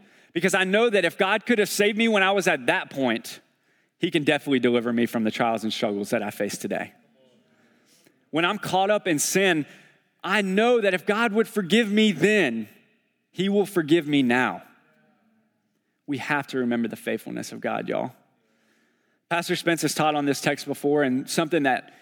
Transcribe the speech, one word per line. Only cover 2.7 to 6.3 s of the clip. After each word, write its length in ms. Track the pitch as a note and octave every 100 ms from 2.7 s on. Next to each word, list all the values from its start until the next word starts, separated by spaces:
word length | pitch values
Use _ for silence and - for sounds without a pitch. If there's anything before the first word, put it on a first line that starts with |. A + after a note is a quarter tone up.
| F3+ D#3+
point, 520 | C#3 B2+ A2+ - - _ _ _ _ _ _
he 120 | F3+
can 140 | E3
definitely 360 | D3 D3 D3 C3
deliver 320 | B2 A#2+ A#2
me 120 | A#2
from 200 | A#2 A#2+
the 60 | G#2+
trials 320 | - A#2 A2+
and 100 | A2
struggles 380 | - A#2 G2+ G2+
that 120 | A#2
I 80 | G#2